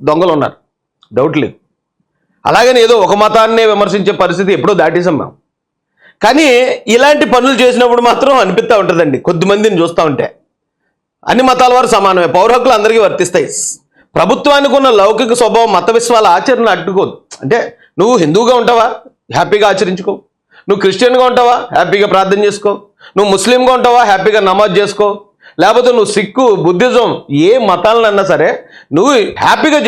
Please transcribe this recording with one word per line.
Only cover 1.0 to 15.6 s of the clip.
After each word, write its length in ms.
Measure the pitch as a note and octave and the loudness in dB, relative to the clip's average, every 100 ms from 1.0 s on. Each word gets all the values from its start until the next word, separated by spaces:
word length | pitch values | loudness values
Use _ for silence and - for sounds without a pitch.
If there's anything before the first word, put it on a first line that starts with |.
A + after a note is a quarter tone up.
| _ A2 | _ -2
డౌట్ 200 | D3+ D3+ | -2 -2
లేదు. 120 | G#2+ - _ _ _ _ _ _ _ _ - | -6 -8 _ _ _ _ _ _ _ _ -2
అలాగని 360 | F3+ B3 B3+ A3+ | 2 2 2 2
ఏదో 120 | A#3 F3 | 2 0
ఒక 120 | G3+ | 0
మతాన్నే 420 | G#3+ A3+ A3 A3+ A3 | 2 2 2 2 0
విమర్శించే 420 | G3+ G3+ G3+ F#3+ E3+ | 0 -2 -2 -2 -2
పరిస్థితి 300 | F3+ E3+ F#3+ E3 | -2 -2 -2 -2
ఎప్పుడో 180 | E3 F3+ | 0 0
దాటేసాం 360 | D#3+ F3 F3 C#3 | 0 0 -2 -4
మనం. 120 | F2 - _ _ _ _ _ _ _ - G#3+ | -6 -16 _ _ _ _ _ _ _ -4 0
కానీ 220 | C#4 D4+ A#3+ B3+ - - A#3 | 2 2 2 0 -4 -2 2
ఇలాంటి 320 | C#4 D4 B3 B3 | 2 2 0 0
పనులు 200 | B3+ A#3+ | 0 2
చేసినప్పుడు 380 | B3 A#3+ B3 A#3+ A#3 | 0 2 0 2 0
మాత్రం 240 | - B3 C4 F#3+ | 0 2 2 0
అనిపిస్తూ 300 | F#3 - G#3+ | -2 0 0
ఉంటుందండి 360 | F3+ E3+ D#3 B2+ - | 0 -2 -2 -2 -4
కొద్దిమందిని 520 | F3 F3+ G3+ G#3+ F3+ | -2 -2 0 0 0
చూస్తూ 180 | E3+ E3+ D#3+ | -2 -2 -2
ఉంటే, 180 | B2 A2 - _ _ _ _ _ _ _ _ - | -4 -6 -10 _ _ _ _ _ _ _ _ -4
అన్ని 120 | G#3+ C4 | 0 0
మతాల 200 | B3+ B3 B3 | 2 2 2
వారు 120 | A#3+ G#3+ | 2 0
సమానమే, 300 | G3 F#3 E3+ F3 | 2 0 0 0
పౌర 140 | A3 B3 | 2 2
హక్కులు 200 | B3 A3 | 2 2
అందరికీ 200 | G#3+ A3+ G3 | 2 2 0
వర్తిస్తాయి. 420 | - F#3 E3+ B2+ - - - _ _ _ D#3 | -2 -2 -2 -4 -8 -10 -12 _ _ _ -2
ప్రభుత్వానికి 600 | F3+ C#4 C#4+ C#4+ C#4 C#4 | -2 0 0 2 2 2
ఉన్న 100 | C4+ G#3+ | 2 2
లౌకిక 320 | G3 G#3+ A#3+ A#3+ | 2 0 -2 0
స్వభావం 280 | A3 G#3+ | 0 2